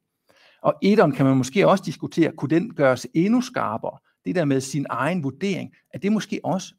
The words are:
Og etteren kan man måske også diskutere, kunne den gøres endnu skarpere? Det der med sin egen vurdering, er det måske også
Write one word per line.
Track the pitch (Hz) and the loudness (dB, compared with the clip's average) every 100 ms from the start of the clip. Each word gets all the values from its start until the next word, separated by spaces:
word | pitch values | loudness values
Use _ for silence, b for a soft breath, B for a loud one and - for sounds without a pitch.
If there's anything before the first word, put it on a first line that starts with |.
| _ _ _ b b b | _ _ _ b b b
Og | - - | -2 0
etteren | 190 214 170 | 2 4 4
kan | 135 135 | 4 2
man | 135 | 2
måske | 123 202 160 | 0 2 4
også | 196 170 | 2 0
diskutere, | - - - 151 - | -10 -6 0 0 -2
kunne | 139 | -2
den | 160 - | 0 0
gøres | - 135 123 - | 0 2 2 -2
endnu | 160 190 247 | 0 2 0
skarpere? | 247 135 107 110 - - _ _ | -2 -4 -4 -4 -8 -10 _ _
Det | - | -6
der | 180 | -2
med | 143 135 | 0 0
sin | 131 151 139 | -2 -6 -4
egen | 120 139 185 | -4 -2 -2
vurdering, | 139 - 202 160 123 b b | -4 -4 -4 -4 -8 b b
er | - | -6
det | 196 | -2
måske | 214 - - | -2 -2 -6
også | - 185 - | -4 -4 -6